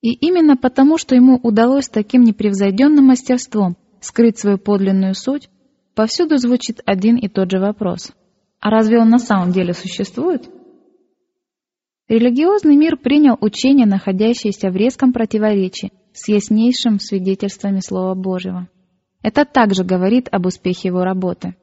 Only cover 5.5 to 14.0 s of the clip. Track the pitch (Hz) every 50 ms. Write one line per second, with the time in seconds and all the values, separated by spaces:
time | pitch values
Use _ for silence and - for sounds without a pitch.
5.5 | _ _ _ _ _ _ _ _ _ - 220 226 - - 349 311 311 277 247 240
6.5 | 247 247 - - 226 - - - 202 185 190 220 233 247 233 190 _ 202 190 180
7.5 | 185 185 190 202 208 - 214 180 175 175 - - _ _ _ _ _ _ _ _
8.5 | _ _ - 208 220 220 226 214 226 233 233 226 226 247 240 - 214 190 180 180
9.5 | 180 190 180 175 175 - - 185 - - 202 - - 240 269 359 349 254 - -
10.5 | - - - _ _ _ _ _ _ _ _ _ _ _ _ _ _ _ _ _
11.5 | _ _ _ _ _ _ _ _ _ _ _ _ 226 226 233 247 240 262 311 359
12.5 | 403 415 - 311 285 285 302 330 339 - - 247 277 294 302 277 226 - - 214
13.5 | 208 - - 262 277 285 240 208 196 190